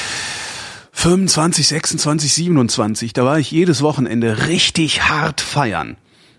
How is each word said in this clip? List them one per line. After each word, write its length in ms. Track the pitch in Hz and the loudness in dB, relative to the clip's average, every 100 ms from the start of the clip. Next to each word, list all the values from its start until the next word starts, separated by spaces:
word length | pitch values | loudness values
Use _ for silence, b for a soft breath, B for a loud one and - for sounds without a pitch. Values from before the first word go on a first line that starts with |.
| B B B B B B B B B | B B B B B B B B B
fünfundzwanzig, 760 | - 165 185 185 - 160 175 139 | -2 2 2 2 2 2 2 2
sechsundzwanzig, 680 | 147 - 165 147 156 147 | 0 -2 -2 0 0 0
siebenundzwanzig, 800 | 147 175 156 113 - 107 107 113 | 0 2 2 2 2 -2 -2 -4
da 120 | 135 127 | 0 2
war 140 | 156 | 2
ich 120 | 139 | 0
jedes 300 | 160 180 127 | 2 2 2
Wochenende 680 | 151 147 123 113 113 110 139 | 2 0 -2 0 0 0 0
richtig 560 | 175 - - 151 - - | 0 0 0 0 0 0
hart 320 | 156 156 - | 0 -2 -4
feiern. 560 | - 147 127 85 62 - b b b | -4 0 0 -2 -6 -10 b b b